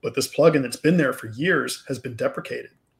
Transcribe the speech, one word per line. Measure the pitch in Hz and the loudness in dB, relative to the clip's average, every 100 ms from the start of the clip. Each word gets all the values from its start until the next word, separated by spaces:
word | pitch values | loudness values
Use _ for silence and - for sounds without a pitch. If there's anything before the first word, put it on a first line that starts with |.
but | 147 | -6
this | - - | -4 -2
plugin | - 160 151 | 4 6 6
that's | 120 | 0
been | - 151 175 | 0 2 4
there | 147 | 2
for | - 113 | -2 -8
years | 110 175 160 123 - - | -4 0 0 -2 -8 -8
has | 123 | -8
been | 131 | -8
deprecated? | 113 135 - - 123 - _ _ | -4 -4 -4 -10 -10 -12 _ _